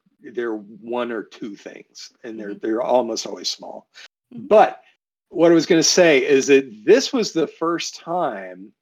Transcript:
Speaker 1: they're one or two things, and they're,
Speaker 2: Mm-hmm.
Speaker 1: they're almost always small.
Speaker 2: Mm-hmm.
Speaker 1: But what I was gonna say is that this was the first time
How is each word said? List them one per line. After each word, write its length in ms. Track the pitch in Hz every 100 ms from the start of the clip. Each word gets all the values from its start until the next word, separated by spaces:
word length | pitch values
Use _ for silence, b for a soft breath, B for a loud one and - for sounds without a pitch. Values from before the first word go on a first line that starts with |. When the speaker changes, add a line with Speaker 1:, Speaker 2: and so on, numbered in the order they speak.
| _ _
Speaker 1:
they're 300 | - 117 120
one 560 | 107 104 107 113 120 120
or 140 | 113
two 320 | - - 117 101
things, 560 | 87 - _ - - _
and 140 | 120 110
they're, 100 | 104
Speaker 2:
Mm-hmm. 140 | 101
Speaker 1:
they're 160 | 117 113
almost 460 | 127 127 117 110 104
always 240 | 92 85
small. 380 | - - - _ B B _ _
Speaker 2:
Mm-hmm. 140 | 117 151
Speaker 1:
But 340 | 208 160 - b b _ _ _
what 200 | - 170
I 40 |
was 120 | 165 151
gonna 160 | 165
say 420 | 156 - 170 135
is 220 | 147 135 127
that 240 | 135 135 107 113
this 260 | 240 -
was 200 | 254 202
the 160 | 160 151
first 480 | - 165 165 - -
time 760 | 170 180 151 101 92 92 104 _